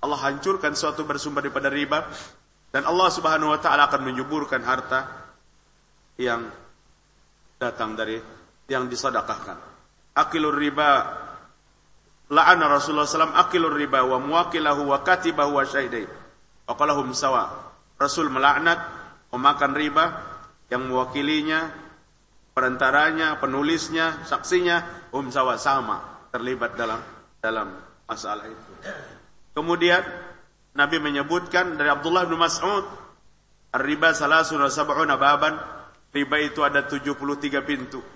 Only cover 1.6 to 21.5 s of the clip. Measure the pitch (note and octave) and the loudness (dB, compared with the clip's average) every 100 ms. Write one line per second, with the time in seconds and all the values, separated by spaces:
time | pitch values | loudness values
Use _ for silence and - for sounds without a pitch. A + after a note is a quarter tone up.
1.6 | C#3 C#3 C#3+ D3+ D#3+ - - - _ _ | -2 -2 -2 -2 -2 -12 -16 -20 _ _
2.6 | _ C3+ C#3 F3 F#3 E3+ D#3 D#3+ D#3 D3+ | _ -2 0 4 4 4 0 2 2 2
3.6 | D#3+ C#3+ C#3+ C#3+ C3 B2+ C3 D3+ C#3+ C3 | 2 4 4 4 -2 -4 -4 -4 -2 -4
4.6 | A#2 C3 B2+ C3 C3+ - - _ _ _ | 0 -2 0 -4 -4 -14 -20 _ _ _
5.6 | _ _ _ _ _ - B2 A#2 A2+ G#2+ | _ _ _ _ _ -6 -2 -2 -6 -16
6.6 | - _ _ _ _ _ _ _ _ _ | -20 _ _ _ _ _ _ _ _ _
7.6 | B2 A2+ A2 G#2+ A2 A2 A2 - - _ | -6 -4 -6 -4 -6 -6 -10 -20 -20 _
8.6 | _ C3 B2+ B2 C#3 A#2+ G2+ G#2+ - F2 | _ -4 -4 -4 -2 -2 -4 -6 -8 -16
9.6 | - - _ _ _ - D3+ E3 D3+ D3 | -18 -20 _ _ _ 0 0 2 0 0
10.6 | D3 C#3 D3 C#3 - - - - - _ | -2 2 4 4 2 -6 -12 -16 -20 _
11.6 | _ _ _ _ _ _ _ D3 D#3 F3+ | _ _ _ _ _ _ _ 4 6 6
12.6 | D#3 C#3+ C#3+ D3+ D3 D#3+ D#3+ D3 F#3 F3+ | 6 2 2 0 0 2 2 4 4 4
13.6 | E3 D3 C#3+ C3+ B2+ B2+ C#3 E3 F3 E3 | 0 0 0 2 2 0 2 0 2 0
14.6 | D3+ C#3+ C#3+ C#3 D#3 F3+ E3 D#3 D3 C#3+ | 2 2 2 0 4 2 2 2 2 2
15.6 | C3+ C#3 B2+ A#2+ G2 - - _ _ _ | 0 0 -2 -6 -8 -12 -20 _ _ _
16.6 | - A#2+ D3 C#3+ B2+ B2+ C#3 C3 G2+ - | -10 0 2 2 0 -2 0 2 0 -6
17.6 | - - _ _ C#3+ - D#3 C3 C#3 C#3 | -16 -20 _ _ -2 0 -2 2 4 4
18.6 | E3 E3+ - - - - _ B2+ C#3 D3 | 2 0 -2 -14 -18 -20 _ 2 2 4
19.6 | C#3+ C#3 D3+ D3 E3+ - - - - _ | 0 0 0 2 2 0 -12 -16 -20 _
20.6 | _ B2+ C3 B2+ B2+ C3+ C#3+ D#3 D3+ | _ -6 -2 -2 -2 -2 0 0 0